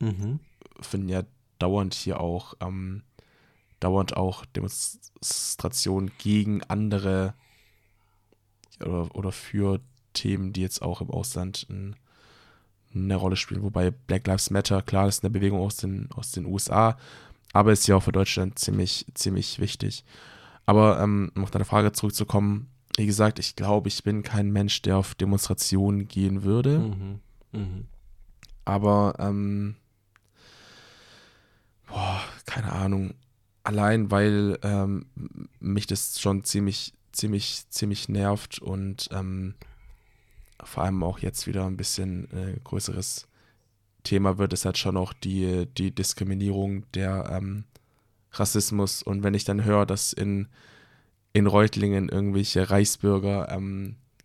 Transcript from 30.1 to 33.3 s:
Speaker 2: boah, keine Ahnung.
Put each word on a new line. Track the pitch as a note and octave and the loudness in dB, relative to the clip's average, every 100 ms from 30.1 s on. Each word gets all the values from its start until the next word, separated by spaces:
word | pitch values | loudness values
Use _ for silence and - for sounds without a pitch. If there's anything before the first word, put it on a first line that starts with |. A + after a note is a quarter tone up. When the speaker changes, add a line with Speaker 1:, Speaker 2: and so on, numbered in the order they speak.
| _ _ _ - - - - - - - - - _ _ _ _ _ - | _ _ _ -20 -20 -20 -20 -20 -20 -20 -20 -20 _ _ _ _ _ -12
Speaker 2:
boah, | G2+ G2 G2 - - - | -6 -4 -4 -8 -14 -10
keine | - G#2+ | -6 -4
Ahnung. | - F#2+ G2 F#2+ - _ | -2 0 0 -2 -8 _